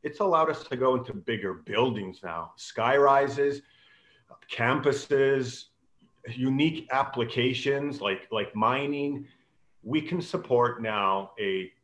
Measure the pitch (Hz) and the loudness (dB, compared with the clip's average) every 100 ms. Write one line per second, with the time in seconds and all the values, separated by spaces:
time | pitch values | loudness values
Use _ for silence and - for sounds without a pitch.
0 | 151 - 202 165 156 151 - 127 131 127 | -10 -2 2 4 2 0 -6 0 2 2
1 | - 104 - 113 95 87 - 104 127 110 | -2 -10 -4 -4 -4 -6 -4 0 2 0
2 | 95 - 90 82 78 - - - 117 139 | -8 -10 -8 -6 -8 -14 -10 -2 2 6
3 | 143 139 139 143 143 143 _ _ _ _ | 6 6 4 2 0 0 _ _ _ _
4 | _ _ _ - - - 120 131 139 120 | _ _ _ -20 -14 -2 0 2 2 0
5 | - 139 135 139 120 - - _ _ _ | 0 2 4 2 -2 -8 -20 _ _ _
6 | _ _ - 123 131 135 160 160 - 131 | _ _ -16 -4 0 2 2 0 -2 -2
7 | 135 127 117 131 127 127 139 139 143 110 | -2 -2 -2 0 0 0 0 -2 -2 -4
8 | 98 95 - 110 101 107 110 135 143 143 | -4 -4 -4 -6 -4 0 2 2 -2 -2
9 | 143 135 - _ _ _ _ _ 107 156 | -4 -6 -10 _ _ _ _ _ -4 -4
10 | 156 175 - 127 - 120 120 117 110 107 | -2 -6 -4 -8 0 2 2 0 -4 0
11 | 98 98 98 - 101 95 92 _ | 0 0 -4 -6 -2 -2 -6 _